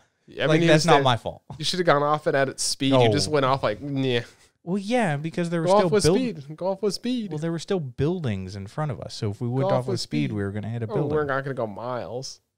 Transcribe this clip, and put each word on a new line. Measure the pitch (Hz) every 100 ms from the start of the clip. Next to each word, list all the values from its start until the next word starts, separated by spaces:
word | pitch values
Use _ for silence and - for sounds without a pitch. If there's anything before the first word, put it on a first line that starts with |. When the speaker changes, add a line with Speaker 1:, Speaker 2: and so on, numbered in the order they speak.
| _ _ _
Speaker 1:
Yeah, | -
I | 135
Speaker 2:
Like, | 156
Speaker 1:
mean, |
he | 165
Speaker 2:
that's | 156
Speaker 1:
was | 160
Speaker 2:
not | 143
Speaker 1:
there. |
Speaker 2:
my | 135 117
fault. | 90 - _ 151
Speaker 1:
You | 151
should | 180
have | 170
gone | 143
off | 147 151 170
it | 139
at | 135
its | -
speed. | - - 135
You | 135 117
just | 104 143
Speaker 2:
No. | 151
Speaker 1:
went | 131
off | 135
like, | 123 104
"Nyeh." | 143 139 135 120 117 _ _ _
Speaker 2:
Well, | 170 202
yeah, | 196 247 202 143
because | 160 - 170
there | 170
were | 170
Speaker 1:
Go | 202
Speaker 2:
still | 185
Speaker 1:
off |
with | 208
Speaker 2:
buil- | 151 196
Speaker 1:
speed. | 254 160 139 156
Go | 180
off | 190
with | 208
speed. | - 240 254 208
Speaker 2:
Well, | 151
there | 165
were | 170
still | - 196
buildings | 135 - 143 185 139 98 92 101
in | 98
front | - 151
of | 101
us. | -
So | - 110
if | 101
we | 120
went | 127 139
Speaker 1:
Go | 131
Speaker 2:
off |
Speaker 1:
off | 123
Speaker 2:
with | -
Speaker 1:
with |
Speaker 2:
speed, | - 147 139
Speaker 1:
speed. | 107
Speaker 2:
we |
were | 98
gonna | 104 104
hit | 117
a | 110
Speaker 1:
Oh, | 208
Speaker 2:
building. | 147 151
Speaker 1:
we're | 135
not | 135
gonna | 139
go | 127 113
miles. | 98 120 123 90 120 139 - _